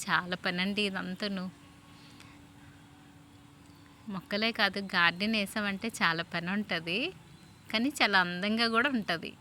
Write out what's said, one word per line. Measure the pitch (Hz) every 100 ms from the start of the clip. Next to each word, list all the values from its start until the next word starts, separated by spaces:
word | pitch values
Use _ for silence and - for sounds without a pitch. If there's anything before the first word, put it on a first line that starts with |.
| -
చాలా | 160 175 180
పని | 196 180
అండి | 190 202
ఇదంతాను. | 208 190 185 185 208 196 185 - - - - - - - - - - - - - - - - - - - - - - - - - -
మొక్కలే | 190 - 202 226
కాదు, | 226 202 196
గార్డెన్ | 196 185 170 170 208
వేసామంటే | 220 196 220 208 190 180
చాలా | - 185 165
పని | 165 175 170
ఉంటది, | 202 202 175 165 185 311 381 - - - - -
కానీ | 220 247 -
చాలా | 233 196
అందంగా | 175 175 202 220 233
కూడా | 226 269
ఉంటది. | 254 190 170 - -